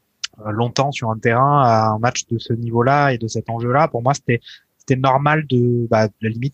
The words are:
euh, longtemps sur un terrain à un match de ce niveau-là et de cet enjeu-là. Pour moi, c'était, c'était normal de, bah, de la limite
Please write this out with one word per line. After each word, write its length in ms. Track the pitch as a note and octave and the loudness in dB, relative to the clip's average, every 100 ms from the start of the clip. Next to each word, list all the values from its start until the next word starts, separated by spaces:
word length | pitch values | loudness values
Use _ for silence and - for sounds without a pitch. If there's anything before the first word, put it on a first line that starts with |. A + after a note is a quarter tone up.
| _ _ - - G#2+ | _ _ -16 -12 -8
euh, 60 | |
longtemps 400 | G#2 A#2+ A2+ C#3 | -4 -2 0 -2
sur 180 | C#3 A#2 | -2 -6
un 80 | A2 | -2
terrain 460 | A#2+ A#2 C#3 D3 | 0 2 4 4
à 240 | B2+ A2+ A2 | 4 4 2
un 120 | G#2+ | 0
match 280 | B2 - - | -2 -4 -6
de 100 | A2+ | -6
ce 160 | - | -4
niveau-là 600 | A2+ A#2 A#2 A#2+ C#3+ C#3+ | -6 -2 0 2 2 2
et 40 | B2 | 0
de 100 | A2+ | -4
cet 220 | A2+ G#2+ | -6 -8
enjeu-là. 380 | A#2 A#2+ C3 D#3+ | -6 -2 0 0
Pour 160 | A#2 | 0
moi, 100 | A#2+ | -2
c'était, 280 | C#3 - A#2+ - - _ _ | -2 0 -4 -4 -20 _ _
c'était 180 | - C3 | -2 0
normal 520 | C3+ C3 D3 D#3 D3 | 2 2 2 0 0
de, 400 | B2+ A#2+ A#2+ A#2 | 0 2 0 0
bah, 180 | A2+ A2 | 0 0
de 60 | - | -2
la 80 | A2 | -6
limite 240 | A2+ C3+ | -4 -8